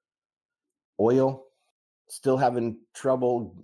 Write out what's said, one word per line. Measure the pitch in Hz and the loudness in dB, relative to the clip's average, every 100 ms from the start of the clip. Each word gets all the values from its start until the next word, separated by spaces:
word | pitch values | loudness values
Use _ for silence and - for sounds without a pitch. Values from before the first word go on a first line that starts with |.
| _ _ _ _ _ _ _ _ _ - | _ _ _ _ _ _ _ _ _ 0
Oil | 107 127 135 135 - _ _ _ _ _ - | 2 4 2 -2 -14 _ _ _ _ _ -18
still | - 135 131 | -6 -2 0
having | 131 123 117 110 _ - | 0 0 -4 -6 _ -6
trouble | 135 131 123 127 101 - | -2 0 0 -2 -6 -14